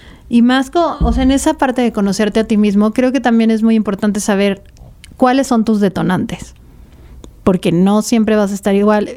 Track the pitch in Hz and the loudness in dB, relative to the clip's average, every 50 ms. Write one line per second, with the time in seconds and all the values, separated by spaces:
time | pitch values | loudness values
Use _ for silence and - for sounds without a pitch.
0 | - - - - - - 233 233 233 254 254 269 262 - - 349 330 294 269 285 | -20 -20 -20 -20 -6 0 2 2 4 4 2 0 -2 -2 -2 -2 -2 -2 -2 -2
1 | - 233 226 254 262 262 277 269 - 311 311 - 285 262 247 262 240 226 - 220 | -2 -2 0 0 2 2 0 2 0 -2 0 0 -2 -2 0 0 -2 -2 0 0
2 | 196 196 185 - 214 208 - 226 220 - 226 208 208 208 196 208 208 220 - 262 | -2 0 0 0 -2 0 0 -2 0 0 0 0 2 2 2 2 0 0 0 0
3 | 254 254 247 277 240 247 233 226 226 226 226 214 220 226 226 220 196 214 196 196 | 0 0 0 0 0 0 2 2 2 2 2 2 2 2 2 2 0 -2 -4 -2
4 | 214 208 196 208 - - 202 190 202 202 196 196 - - - - - - - - | -2 -2 -2 -2 -2 -2 0 0 0 0 -2 -4 -10 -18 -20 -20 -20 -20 -20 -20
5 | - - - - 254 254 254 269 262 - 240 226 214 226 220 202 202 185 - - | -20 -20 -4 0 2 2 2 2 0 0 0 0 0 0 0 0 0 0 -2 -2
6 | 160 175 185 - - - 175 - - - - - - - - - - - - - | -2 -2 -2 -2 -4 -6 -8 -12 -14 -18 -20 -20 -20 -20 -20 -20 -20 -20 -20 -20
7 | - - - - - - - - - 202 185 180 - 180 160 175 185 196 208 214 | -20 -20 -20 -20 -20 -20 -20 -4 -2 0 0 0 0 0 0 2 2 2 2 0
8 | 214 - 240 226 214 214 214 214 202 196 202 190 - 208 196 202 202 208 208 214 | 0 0 0 0 2 2 0 0 0 -2 -4 -4 -2 -2 0 2 2 2 0 0
9 | 208 - - | -2 -4 -4